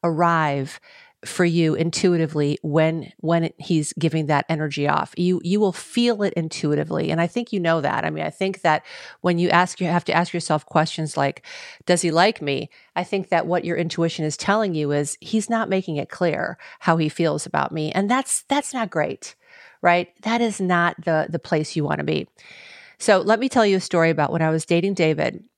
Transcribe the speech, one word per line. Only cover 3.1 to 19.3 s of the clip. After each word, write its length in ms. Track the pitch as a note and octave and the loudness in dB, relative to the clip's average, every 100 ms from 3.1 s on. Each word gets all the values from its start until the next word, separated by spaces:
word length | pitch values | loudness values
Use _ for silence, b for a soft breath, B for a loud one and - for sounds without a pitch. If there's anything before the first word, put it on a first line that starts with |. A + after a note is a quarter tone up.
| _ | _
when 240 | D#3 E3+ | 0 2
it, 120 | E3 - | 0 -6
he's 340 | - E3 D3 | 0 0 0
giving 320 | - D#3+ D#3+ D3+ | -2 0 0 2
that 200 | D3 - | 0 0
energy 380 | D#3+ D#3 C#3+ C#3+ | -2 -2 -2 0
off. 260 | D3 D3+ - | 0 -2 -2
You, 240 | F3+ F#3 | 0 0
you 160 | F3 G#3 | 0 2
will 140 | G#3 | 2
feel 500 | F3+ - - A#3+ G#3+ | 0 -4 0 0 2
it 100 | G3+ | 0
intuitively. 760 | - D#3+ - D3 D3 D#3 D#3+ D#3+ | -2 -4 -4 0 0 0 -2 -2
And 100 | D#3+ | 0
I 60 | E3+ | 0
think 260 | - A#3+ | -2 -4
you 60 | G3+ | -2
know 220 | E3+ E3 | 0 0
that. 240 | C#3+ - | 0 -2
I 60 | D#3+ | -4
mean, 140 | D#3 | -4
I 60 | D#3 | -6
think 300 | - F#3+ F#3+ | -4 -4 0
that 260 | E3+ D3+ B B B B | 0 0 B B B B
when 160 | F3+ E3+ | 0 2
you 140 | F3 | 2
ask, 300 | E3+ F3+ - | 2 2 -2
you 80 | F3+ | -2
have 160 | F3 | -2
to 80 | - | 0
ask 200 | E3 F3 | 0 0
yourself 320 | F3 - D#3 | -4 -2 -2
questions 520 | - D#3+ D#3+ - D#3 - | 0 -2 0 -4 -6 -2
like, 280 | C#3 - B B B B - | -2 -4 B B B B 0
"Does 160 | F3 | 2
he 100 | F3 | 2
like 280 | D#3+ G3 A3+ | 4 4 2
me?" 300 | C#3+ C3+ - b b | -4 -4 -6 b b
I 80 | - | -8
think 280 | F3+ G3 F#3 | -4 -4 0
that 180 | E3+ E3 | 0 2
what 160 | F3 | -2
your 120 | - E3+ | -2 -2
intuition 480 | D#3 - E3 - | -2 0 -2 0
is 120 | D#3 - | -6 -4
telling 400 | - G#3 G#3 D#3+ | 0 0 0 -2
you 160 | D3 | 0
is, 260 | C#3+ D3 - | 0 -2 -8
"He's 300 | - A3 G#3 | -4 -4 -2
not 180 | A#3 A3+ | -2 0
making 280 | F#3+ F#3 D3 | -2 -2 -6
it 120 | C#3+ | -6
clear 480 | - F3 D3+ - F3 B B | -2 -2 0 -4 -8 B B
how 200 | - E3 | 2 2
he 100 | D#3 | 2
feels 380 | - E3 D3+ - | 0 0 0 -2
about 260 | D3+ C#3 | -2 -2
me." 180 | D#3+ D#3 | -2 -4
And 180 | - G3+ | -2 0
that's, 340 | B3 C4+ - | -2 -2 -6
that's 300 | - C#4 - | -2 -2 -2
not 160 | C4 A3 | -6 -4
great, 460 | D#3+ D3+ - - | -2 -2 -4 -14